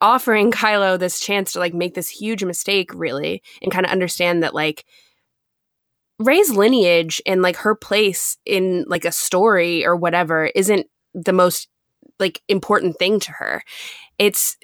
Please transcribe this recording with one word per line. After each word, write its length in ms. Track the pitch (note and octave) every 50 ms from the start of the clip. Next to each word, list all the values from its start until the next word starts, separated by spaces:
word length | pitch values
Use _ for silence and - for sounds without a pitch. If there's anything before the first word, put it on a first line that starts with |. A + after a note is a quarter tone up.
offering 500 | - G#3+ B3 B3 - B3 A3 G#3+ G3+ A#3
Kylo 480 | A3 - A3 G#3+ G#3 G3+ G3 F#3+ F#3 F3+
this 200 | F3+ F3+ - -
chance 320 | - - G3+ G3+ F#3+ - -
to, 60 | F3+
like, 140 | F3+ F3 F3
make 200 | E3+ F3 F3+ F3
this 160 | F3+ E3 -
huge 340 | - - G#3 A3 A3+ F#3+ G3
mistake, 500 | F3+ E3+ - - G3 G3+ G3 F3+ - -
really, 480 | F3 E3 C3+ B2+ C#3+ D3+ D#3+ F3+ F#3+ _ - - -
and 100 | - F#3+
kinda 180 | F3 F3+ F#3 -
understand 540 | - F#3+ F3+ E3+ - - F3 F3 F3 E3+ E3
that, 100 | C#3+ -
like, 300 | D3 D#3 D#3 D3+ - - _ _ _ _ _ _ _ _ _ _ _ _ _ _ _ _ _ _ _ _ _ _ _ _ _ _ -
Rey's 300 | A3 C4 D4 F#4 G#4 D#4+
lineage 680 | A3+ G3 G3+ A3+ C4 A#3+ F#3+ F3 E3+ E3+ E3 D#3+ - - -
and, 160 | - F#3+ F#3
like, 160 | F3+ F3+ F3 -
her 180 | - G#3+ G#3+
place 640 | - - - G3+ G#3+ G#3+ G3 F3+ - - - - - -
in, 400 | - G3+ F#3+ F#3 F#3 F3+ F3 - -
like, 160 | F3 E3+ -
a 60 | E3+
story 760 | - - - - F#3 F3+ G#3 A3+ G#3 F3+ E3+ E3+ E3+ E3 -
or 100 | - F3
whatever 500 | E3+ F3 E3+ E3+ F3 F3 D#3 E3 D#3+ D#3+ - -
isn't 320 | G3 F#3+ G3 G#3 F#3+ D#3 _ _ _ _ _ -
the 200 | F3 E3 G3 F#3
most, 340 | F#3 F3+ F3+ F3 - - - _ _ _ _ _ _ _ _ _ -
like, 220 | G3 F3+ - - _ -
important 500 | G3+ F#3 - - G#3 F#3 F3+ F3 D#3+ -
thing 220 | F3+ F#3+ G#3+ G3+
to 100 | - - -
her. 300 | - - - C#2+ - - - - - - - - - - - _ -
It's, 380 | G3+ G#3 - - - - - _